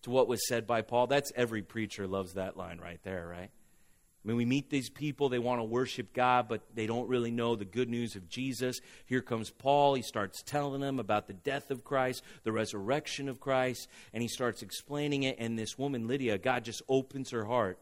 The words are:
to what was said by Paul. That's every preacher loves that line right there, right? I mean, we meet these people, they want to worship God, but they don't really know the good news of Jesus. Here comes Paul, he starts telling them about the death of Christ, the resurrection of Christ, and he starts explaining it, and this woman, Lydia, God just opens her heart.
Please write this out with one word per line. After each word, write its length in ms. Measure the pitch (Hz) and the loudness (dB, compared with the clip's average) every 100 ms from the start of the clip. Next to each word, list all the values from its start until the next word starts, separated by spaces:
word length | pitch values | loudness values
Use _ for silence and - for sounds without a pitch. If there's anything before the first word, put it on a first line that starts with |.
to 80 | - | 2
what 180 | 127 117 | 4 6
was 200 | 117 - | 4 2
said 180 | 117 107 | 0 2
by 160 | 117 | 0
Paul. 240 | 107 120 123 | 2 2 4
That's 260 | 139 139 - | 4 2 0
every 260 | 120 110 | 0 0
preacher 460 | 92 113 107 - 98 | -4 -4 -4 -4 -2
loves 260 | 95 92 | -2 -2
that 240 | 92 92 92 | -4 -6 -6
line 220 | 90 85 | -10 -10
right 200 | 87 85 | -12 -10
there, 240 | 98 92 85 | -8 -6 -6
right? 240 | 87 92 | -10 -12
I 760 | - - _ - _ _ _ 101 | -16 -20 _ -20 _ _ _ -2
mean, 100 | 117 | 0
we 80 | 120 | 2
meet 260 | 135 139 | 2 0
these 180 | 143 123 | -2 -4
people, 400 | - 151 139 143 | -4 -4 0 2
they 80 | 123 | 2
want 220 | 117 123 | 0 0
to 40 | |
worship 480 | 113 120 127 - 104 | 0 0 0 -2 -6
God, 360 | - 123 123 117 | 2 4 4 4
but 160 | 110 - | -4 -4
they 140 | 113 107 | -4 0
don't 200 | 117 117 | 0 2
really 220 | 127 117 | 0 2
know 260 | 117 117 113 | 0 0 0
the 100 | 101 | -2
good 240 | 107 120 | -2 0
news 260 | 117 117 101 | 0 -4 -6
of 140 | 87 | -10
Jesus. 500 | 123 131 120 131 123 - - - | -6 -4 -2 -2 -4 -10 -20 -2
Here 160 | 127 | -2
comes 300 | - 113 107 | 0 -4 -4
Paul, 420 | - 131 143 143 | -2 4 6 6
he 80 | 135 | 4
starts 400 | 117 113 98 - | 0 -2 -2 -4
telling 400 | - 147 143 135 | -4 -2 -2 -2
them 180 | 139 135 | -2 -2
about 280 | 101 104 - | 2 0 0
the 60 | |
death 360 | 95 143 139 - | -6 -4 -4 -4
of 140 | 131 | -8
Christ, 400 | - 139 127 127 - - | 0 2 2 0 -8 -6
the 80 | - | -2
resurrection 800 | 110 107 107 101 143 151 - 139 | 0 0 -2 0 0 0 -6 -6
of 100 | 123 | -6
Christ, 480 | - 131 127 120 - - - | 0 2 2 -2 -10 -18 -10
and 120 | 110 | -4
he 40 | 117 | -4
starts 360 | - 123 107 | 0 -2 -2
explaining 580 | 104 - - 147 147 143 | -8 -12 -6 -4 0 2
it, 140 | 135 - | 0 0
and 200 | 113 113 | -2 -2
this 200 | 107 - | -4 -4
woman, 300 | 139 131 113 | -2 -2 -2
Lydia, 320 | 139 123 101 | 0 0 0
God 260 | 131 123 117 | 0 0 -2
just 160 | 110 - | -8 0
opens 400 | 135 131 139 131 | 2 2 -6 -6
her 160 | 120 107 | -4 0
heart. 320 | 123 101 90 | 2 0 -2